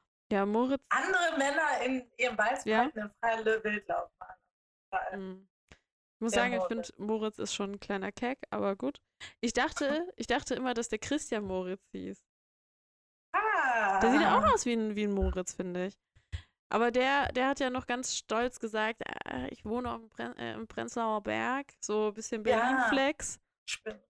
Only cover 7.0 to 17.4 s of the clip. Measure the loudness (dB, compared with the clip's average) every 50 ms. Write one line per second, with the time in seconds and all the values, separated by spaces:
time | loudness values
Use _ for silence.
7 | -4 -4 -2 -2 -2 -4 -4 -6 -6 -6 -4 -4 -6 -6 -8 -8 -6 -6 -6 -4
8 | -4 -6 -6 -6 -4 -6 -4 -6 -8 -8 -4 -2 -2 -2 -2 -2 -4 -6 -6 -8
9 | _ _ _ _ -18 -18 -8 _ -4 -2 0 0 0 0 -2 -2 -2 0 0 -2
10 | -2 -6 -8 -8 -2 -2 -2 -2 0 -2 -4 -2 -2 -2 -2 -2 -2 -4 -6 -6
11 | -2 -2 -2 -4 -2 -4 -4 -4 -2 -2 -4 -4 -4 -4 -6 -8 _ _ -12 -10
12 | -10 -10 -10 -12 _ _ _ _ _ _ _ _ _ _ _ _ _ _ _ _
13 | _ _ _ _ _ _ 0 2 2 4 2 2 2 2 2 2 2 4 4 4
14 | 6 6 6 6 6 6 6 6 6 6 6 4 4 2 0 2 0 0 0 0
15 | 0 0 2 2 2 2 0 -2 -4 -4 -6 -6 -6 -4 -4 -4 -4 -4 -6 _
16 | _ _ _ -20 _ _ -10 -10 -10 _ _ _ _ -2 2 2 4 4 4 4
17 | 4 4 4 2 2 2 2 2